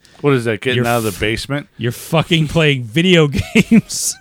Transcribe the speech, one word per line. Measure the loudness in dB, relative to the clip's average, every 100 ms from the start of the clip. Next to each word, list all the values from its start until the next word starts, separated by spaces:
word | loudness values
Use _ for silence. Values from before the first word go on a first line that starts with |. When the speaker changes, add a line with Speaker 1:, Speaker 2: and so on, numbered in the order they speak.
| _ -4
Speaker 1:
What | 0
is | 0
that, | 0 -4
getting | -2 0
Speaker 2:
you're | 0
Speaker 1:
out | 0
of |
the | -2
Speaker 2:
f-, | -2
Speaker 1:
basement? | -4 -4 -6 -8 -8 -8
Speaker 2:
you're | -8
fucking | -8 -2 -2 0 0 0
playing | 0 0 0
video | -2 -2 4 4 4
<laughs> | 0 0 0
games." | 4 2 2 -6 -8 -8